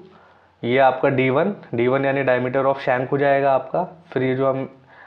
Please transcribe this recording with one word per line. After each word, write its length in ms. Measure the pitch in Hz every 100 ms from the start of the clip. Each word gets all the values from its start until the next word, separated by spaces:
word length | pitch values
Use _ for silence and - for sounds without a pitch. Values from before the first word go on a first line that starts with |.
| - - - _ _ _
ये 160 | 120 131
आपका 300 | 131 127 143
डी 200 | 127 131
वन, 240 | 131 196 202 -
डी 120 | 117 123
वन 160 | 135
यानी 180 | 139 135
diameter 380 | 131 123 127 135
of 140 | 135 135
shank 320 | - 127 131
हो 60 | 139
जाएगा 340 | 143 139 139
आपका। 300 | 131 - 160 185 - -
फिर 120 | 131
ये 120 | 131 127
जो 100 | 135
हम 220 | 135 135 - - -